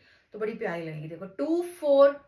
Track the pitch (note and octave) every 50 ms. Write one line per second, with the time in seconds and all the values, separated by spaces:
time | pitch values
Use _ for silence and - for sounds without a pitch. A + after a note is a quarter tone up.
0 | _ _ _ _ _ _ - G#3 A3 A3 A3 - A3+ F#3+ E3+ E3+ E3 D#3+ D#3 D3+
1 | D#3 D#3+ E3+ E3 F#3+ F#3 - - C#4+ D#4+ E4+ F4 F4 - - - D4+ C#4+ C#4 C#4
2 | C#4 C#4 C#4+ - -